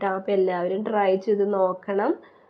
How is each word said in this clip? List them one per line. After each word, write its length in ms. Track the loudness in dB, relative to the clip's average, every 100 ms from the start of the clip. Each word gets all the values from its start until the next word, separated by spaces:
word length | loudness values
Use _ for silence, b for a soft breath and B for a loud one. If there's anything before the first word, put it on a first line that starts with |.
ട്ടോ. 100 | -2 -4
അപ്പം 160 | -2 0
എല്ലാവരും 440 | 2 0 -2 -4 -2
ട്രൈ 240 | 0 2 2 2
ചെയ്ത് 180 | 0 2 2
നോക്കണം. 540 | 0 0 -4 -2 0 -2 B B